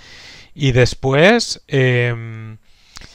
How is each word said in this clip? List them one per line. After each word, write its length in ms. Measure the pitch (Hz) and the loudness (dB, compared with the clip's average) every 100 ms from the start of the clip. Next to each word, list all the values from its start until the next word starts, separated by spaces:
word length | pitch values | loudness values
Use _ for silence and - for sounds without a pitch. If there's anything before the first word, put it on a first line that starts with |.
| - - - - - | -20 -20 -20 -20 -20
Y 180 | - 139 | -4 0
después, 920 | 123 120 - 135 139 185 233 - - - | 2 0 0 -2 4 4 4 -2 -10 -4
em, 920 | 139 127 123 120 117 113 113 110 110 _ _ _ - - | 0 2 0 -2 -4 -10 -14 -16 -18 _ _ _ -20 -20